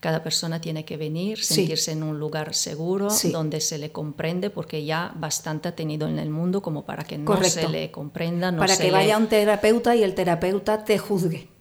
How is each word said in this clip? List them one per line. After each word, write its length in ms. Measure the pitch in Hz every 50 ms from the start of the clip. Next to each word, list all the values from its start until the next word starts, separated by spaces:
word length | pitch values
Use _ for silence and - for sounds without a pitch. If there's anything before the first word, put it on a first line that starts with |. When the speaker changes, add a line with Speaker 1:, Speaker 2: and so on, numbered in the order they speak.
Speaker 1:
Cada 200 | - 170 160 160 160
persona 360 | 160 156 - - 165 165 165
tiene 240 | 165 165 160 156 156
que 120 | - 165
venir, 420 | 147 156 151 156 165 180 208 220 -
Speaker 2:
Sí. 160 | - - -
Speaker 1:
sentirse 380 | - 185 156 160 156 - -
en 100 | 156 156
un 160 | 156 156 156 147
lugar 360 | 151 151 156 156 151 160 160
seguro, 540 | - - 170 160 147 160 175 185 196 196 202
Speaker 2:
Sí. 220 | 214 208 - 170
Speaker 1:
donde 300 | 165 165 156 151 156 156
se 180 | 151 - 165 151
le 140 | 147 156
comprende, 580 | - 165 156 151 143 - 160 160 170 180 185 208
porque 340 | 202 - 160 - - 156 151
ya 280 | 147 156 160 175 - -
bastante 540 | 165 160 156 - - - 165 156 156 - 170
ha 80 | 165
tenido 320 | - 160 156 151 156 151 156
en 100 | 156 151
el 100 | 151 151
mundo 320 | 151 156 170 180 185 202
como 240 | 196 170 156 143 143
para 200 | - - - 151
que 140 | - - 147
no 60 | 147
Speaker 2:
Correcto. 360 | 151 208 165 156 - - 175
Speaker 1:
se 80 | 160 165
le 220 | 160 160 156 156
comprenda, 580 | - - 147 147 - 175 170 165 175 170 175 185
no 80 | 180 160
Speaker 2:
Para 160 | 180 190 190
Speaker 1:
se 80 | 180
Speaker 2:
que 60 | 170 -
Speaker 1:
le 40 | 185
Speaker 2:
vaya 220 | 190 196 - 214
un 120 | 214 220 214
terapeuta 680 | 226 214 208 208 214 202 208 214 226 233 233 240 240
y 80 | 233
el 120 | 214 190 185
terapeuta 680 | 196 185 180 170 165 175 180 190 202 190 - 214 214 214
te 140 | - 214 196
juzgue. 500 | - - 208 185 170 170 165 143 - - - _